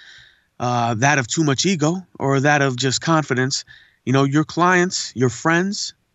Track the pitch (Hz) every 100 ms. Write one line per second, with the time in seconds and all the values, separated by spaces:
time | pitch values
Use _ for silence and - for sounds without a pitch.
0 | - - - _ _ - 123 123 117 110
1 | 139 143 120 - 151 131 180 180 147 185
2 | 180 - 135 135 143 147 139 127 135 120
3 | - 160 147 127 131 - - - _ _
4 | - 135 139 147 151 - 180 180 180 -
5 | - 110 127 - 160 170 190 208 - -
6 | _